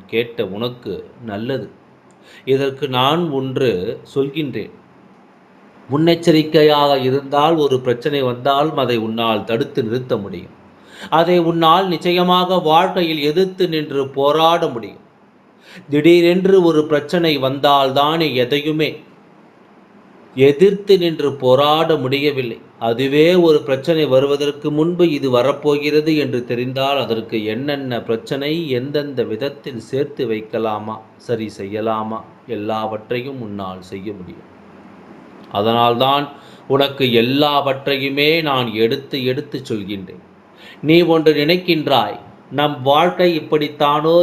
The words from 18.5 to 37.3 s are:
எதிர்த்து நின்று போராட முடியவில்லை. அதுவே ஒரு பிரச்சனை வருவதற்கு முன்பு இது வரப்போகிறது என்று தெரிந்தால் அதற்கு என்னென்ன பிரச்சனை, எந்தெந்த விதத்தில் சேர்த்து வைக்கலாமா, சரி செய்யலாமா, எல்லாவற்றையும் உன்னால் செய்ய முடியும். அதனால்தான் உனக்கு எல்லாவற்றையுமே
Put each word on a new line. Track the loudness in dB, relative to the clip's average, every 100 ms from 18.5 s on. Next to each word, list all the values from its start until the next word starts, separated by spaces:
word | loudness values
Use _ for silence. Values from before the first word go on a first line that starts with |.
| 0 -2 -2 -4 -6 -16 -20 _ _ _ _ _ _ _ -20 -20 -20 -10 2
எதிர்த்து | 4 6 4 2 2 2
நின்று | 2 0 -2
போராட | 0 2 4 4 2 2 0
முடியவில்லை. | 0 0 0 -2 -6 -8 -16 -6
அதுவே | -4 0 0 4 4 6
ஒரு | 6 4
பிரச்சனை | 2 -4 0 0 4
வருவதற்கு | 4 4 0 -2 -4 -4
முன்பு | 0 0 2 2
இது | 2 0
வரப்போகிறது | 2 2 0 0 0 0 0 2 0
என்று | 0 -4
தெரிந்தால் | -4 -6 -4 -4 -2 -2
அதற்கு | -2 -4 -4 -6 -4
என்னென்ன | -6 -4 -6 -6 -6
பிரச்சனை, | -4 -6 -4 -6 -4 -4 -4
எந்தெந்த | -4 -4 -4 -6 -4
விதத்தில் | -6 -4 -8 -8 -14 -14
சேர்த்து | -8 -6 -6 -6 -6
வைக்கலாமா, | -6 -6 -6 -4 -6 -8 -12 -14 _
சரி | -8 -6 -6 -10
செய்யலாமா, | -10 -6 -4 -4 -4 -8 -12 -20 -12
எல்லாவற்றையும் | -8 -6 -4 -6 -8 -6 -8 -8 -10
உன்னால் | -10 -10 -10 -12
செய்ய | -14 -14 -12
முடியும். | -12 -14 -18 -20 -20 -20 -20 -20 -20 -20 -20 -20 -20 -8
அதனால்தான் | -4 -2 2 2 2 2 0 -2 -10 -20 -16 -2
உனக்கு | 0 0 0 0 2
எல்லாவற்றையுமே | 2